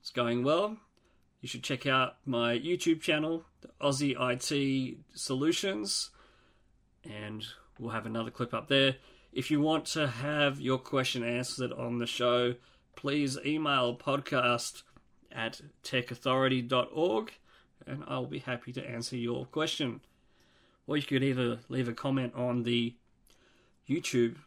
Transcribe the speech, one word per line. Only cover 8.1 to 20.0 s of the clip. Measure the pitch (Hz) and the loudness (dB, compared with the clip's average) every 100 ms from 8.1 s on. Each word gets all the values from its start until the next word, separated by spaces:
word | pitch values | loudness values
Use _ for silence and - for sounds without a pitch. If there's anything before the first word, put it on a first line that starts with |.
| 110 113 | -4 -6
clip | - 120 | -4 -4
up | 113 - | -4 2
there. | 139 135 131 - - - | 4 4 2 -12 -20 -10
If | - - | -6 0
you | 151 | 2
want | 151 160 151 | 4 2 0
to | 160 147 | 0 0
have | 113 143 151 147 139 | 0 -4 2 2 2
your | 143 131 | 0 0
question | - 135 127 127 | 0 0 0 0
answered | 117 120 127 - 123 | -2 -2 -4 -4 -6
on | 120 120 120 | -4 -4 -2
the | 120 | -2
show, | - 123 123 123 120 _ _ _ - | 0 4 4 2 -2 _ _ _ -8
please | 139 147 139 135 | -2 0 0 0
email | 139 156 151 139 123 | -2 0 2 4 2
podcast | 139 - 139 135 139 123 120 - - - - _ _ _ | 0 0 -2 0 2 2 2 -2 -10 -20 -20 _ _ _
at | - 113 - 147 _ | -6 -6 -6 -20 _
tech | - 131 120 | -2 -2 -2
authority | 117 139 131 131 127 | -4 0 2 4 2
dot | 120 127 - | 2 2 2
org, | - 175 220 226 - _ - _ _ - | 2 2 2 -2 -12 _ -20 _ _ -12
and | 135 147 | -10 -6
I'll | 135 | -6
be | 123 147 | -4 -8
happy | 131 123 - | -6 -8 -6
to | 123 127 | -10 -8
answer | 120 117 127 | -8 -6 -4
your | 117 123 | -2 -2
question. | 131 - - - 190 113 | -4 -4 -2 -2 -4 -4